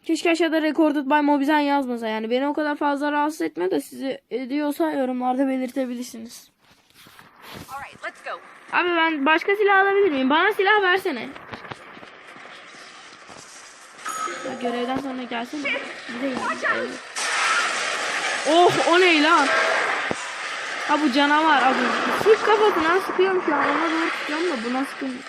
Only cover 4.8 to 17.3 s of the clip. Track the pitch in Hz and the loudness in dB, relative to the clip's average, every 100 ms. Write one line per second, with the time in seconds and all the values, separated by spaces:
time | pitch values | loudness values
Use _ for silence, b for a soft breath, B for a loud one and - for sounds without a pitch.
4.8 | 320 285 254 254 254 254 269 262 254 269 | -2 0 -2 -2 -2 0 0 0 -4 -4
5.8 | 254 247 247 233 226 - - _ _ _ | -6 -6 -10 -14 -18 -20 -20 _ _ _
6.8 | _ - - - - _ - - - 269 | _ -20 -20 -20 -20 _ -18 -18 -14 -12
7.8 | 220 - 339 - 262 180 - - - 285 | -12 -12 -14 -12 -12 -12 -14 -20 -2 0
8.8 | 349 339 330 311 269 320 - 403 403 392 | 2 2 2 2 2 2 2 2 6 6
9.8 | 392 392 392 277 262 302 381 415 381 427 | 6 4 4 2 2 4 2 2 2 4
10.8 | 370 370 370 247 247 - - - - - | 4 2 0 -6 -10 -14 -16 -16 -14 -16
11.8 | - - - - - - - - - - | -16 -20 -20 -20 -20 -20 -20 -20 -20 -20
12.8 | - - - - - - - - - - | -20 -20 -20 -20 -20 -20 -20 -20 -20 -20
13.8 | - - - - - - 262 247 247 240 | -20 -14 -10 -6 -6 -6 -8 -6 -4 -4
14.8 | 247 262 269 254 240 233 247 302 285 480 | -4 -4 -6 -8 -8 -8 -8 -6 -4 -4
15.8 | - - - 240 269 247 - 247 - - | -6 -14 -12 -6 -6 -4 -6 -4 -2 -2
16.8 | 494 - - - - | -4 -10 -12 -6 -4